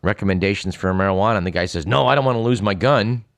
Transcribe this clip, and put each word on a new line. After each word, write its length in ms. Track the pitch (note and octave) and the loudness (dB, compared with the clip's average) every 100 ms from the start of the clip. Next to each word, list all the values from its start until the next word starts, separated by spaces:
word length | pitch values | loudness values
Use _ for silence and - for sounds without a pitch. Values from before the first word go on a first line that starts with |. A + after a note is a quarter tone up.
recommendations 720 | - G#2 G2 F#2 F#2+ G2+ F#2+ | -2 0 0 2 0 0 -4
for 160 | F2+ F#2 | -4 -2
marijuana, 420 | F#2 G2 F#2+ G#2 A2 | 0 2 2 2 0
and 100 | F2+ | -2
the 40 | |
guy 160 | E2+ F2+ | -2 -4
says, 200 | F2 E2 | -4 -2
"No, 200 | C3 B2+ | 0 2
I 80 | |
don't 100 | C#3 | 2
want 120 | C3+ A#2+ | 2 0
to 60 | |
lose 200 | A#2 B2 | 0 0
my 100 | G2+ | 0
gun." 520 | F#2+ F#2+ C#3 G#2+ A#2+ - | 0 2 2 0 -2 -8